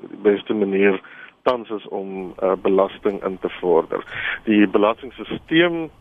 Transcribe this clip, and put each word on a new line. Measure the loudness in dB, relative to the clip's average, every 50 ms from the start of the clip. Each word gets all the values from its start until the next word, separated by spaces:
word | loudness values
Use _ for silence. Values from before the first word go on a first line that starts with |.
| -20 -20
die | -8 0
beste | 2 2 2 2 0 -2 -2
manier | -2 0 0 2 2 2 2 2 0 -4 -12 -20 -20 -20 -20 -12 _ -2
tans | -2 -2 -2 -4 -8
is | -10 -10 -10 -10
om, | -10 -10 -8 -8 -8 -8 -10 -10 -6 -2
eh, | 0 0 0 0
belasting | 2 2 4 4 2 2 0 -4 -4 -4 -2 -2 -4
in | -6 -6 -4
te | -6 -8 -6 -2
vorder. | 0 2 4 2 2 0 -4 -8 -8 -8 -10 -8 -6 -6 -6 -4 0
Die | 2 4 4 4
belastingsysteem | 4 4 2 2 2 0 -2 -8 -16 -14 -14 -12 -10 -10 -10 -6 0 2 2 2 2 0 -4 -8 -10 -12 _